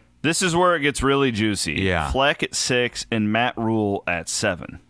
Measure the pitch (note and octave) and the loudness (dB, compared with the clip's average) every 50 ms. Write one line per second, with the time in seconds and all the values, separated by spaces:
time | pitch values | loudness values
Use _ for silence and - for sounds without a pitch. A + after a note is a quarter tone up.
0 | _ _ _ _ - D3 E3 - F#3+ F3+ D#3+ F3 F3+ F3+ F3 D#3+ C#3+ C#3+ C3+ - | _ _ _ _ -2 -2 0 0 0 2 2 4 4 4 2 2 2 0 0 2
1 | A#2+ C3+ C#3 C#3 C#3 C3 A2+ G2+ A2 A2 G2+ - - E2 D2 - F#2+ F#2+ F2+ E2 | 2 2 2 4 2 2 2 2 0 0 0 -2 -2 -4 -2 0 0 0 2 0
2 | D#2 C#2+ D2+ B2+ C3+ C#3+ D#3+ - - - - - - - C3 B2 B2 A#2 - - | 0 0 0 0 2 0 0 0 -4 -4 -4 -4 -2 0 0 2 0 0 -2 -6
3 | - - A#2 A2+ G#2+ G#2 G#2+ A2+ A#2+ B2 - A2 A#2 A2 A2+ A2 G#2+ G2+ G2 - | -8 -4 -2 -2 0 0 2 2 0 0 -2 -2 -2 0 0 2 2 0 0 -2
4 | - - F2 E2+ E2 - - - A#2 G#2 F2+ D2+ - - - - - _ | -2 -4 -4 -4 -4 -6 -6 -2 -2 -2 -2 -2 -6 -14 -14 -16 -18 _